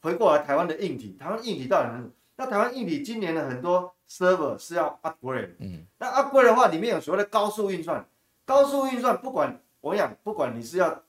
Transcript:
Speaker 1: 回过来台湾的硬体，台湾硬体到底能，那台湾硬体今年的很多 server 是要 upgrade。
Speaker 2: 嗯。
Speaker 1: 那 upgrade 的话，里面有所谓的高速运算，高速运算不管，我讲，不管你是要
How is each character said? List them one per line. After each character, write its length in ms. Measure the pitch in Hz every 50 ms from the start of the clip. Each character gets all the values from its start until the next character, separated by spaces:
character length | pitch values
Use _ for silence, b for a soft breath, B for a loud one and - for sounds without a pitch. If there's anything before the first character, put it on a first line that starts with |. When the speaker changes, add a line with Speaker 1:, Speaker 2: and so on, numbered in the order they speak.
Speaker 1:
回 120 | - 160 180
过 180 | 175 226 180 151
来 60 | 147
台 140 | 147 - 139
湾 120 | 151 180
的 100 | 175 156
硬 200 | 175 202 175 139
体， 200 | 113 107 101 92 -
台 100 | - 160
湾 80 | 208 220 233
硬 120 | 240 196
体 100 | 147 127
到 160 | 123 - 170 131
底 60 | 117
能， 200 | 117 123 120 - _ _ _ _ _
那 80 | - 269
台 100 | 262 214
湾 160 | 202 220 240 247
硬 120 | 269 233
体 140 | 180 160 139
今 180 | - - 226 220
年 160 | 202 170 160
的 140 | 165 143 135
很 120 | 127 127
多 320 | 123 180 180 180 180 175 _ _ _ _
server 480 | - - 185 180 185 175 151 131 110
是 180 | 98 - - 170
要 220 | 175 160 147 - - _
upgrade。 460 | 160 - _ - 127 131 120 104 90 - _
Speaker 2:
嗯。 260 | 113 98 90 82 80 _ _ _
Speaker 1:
那 80 | -
upgrade 380 | - - 254 277 - 262 269 254
的 100 | 233 220
话， 120 | 247 247
里 100 | 208 165
面 180 | 160 202 240 208
有 60 | 160
所 120 | - 143 170
谓 40 | 202
的 60 | 208
高 220 | 202 - 220 202 214
速 200 | 208 214 214 196
运 140 | 190 170 160
算， 220 | 160 156 127 - _ _ _ _ _ _ _ _
高 180 | - 269 277 277
速 240 | 269 285 277 269
运 140 | 269 254 240
算 160 | 254 262 -
不 120 | - - 262
管， 280 | 262 - - 123 - - _ _ _ _
我 120 | - 143 185
讲， 220 | 208 170 123 107 _ _
不 100 | 208 220
管 240 | 170 143 123 113
你 60 | 117 117
是 140 | 117 160
要 260 | 185 175 160 - - _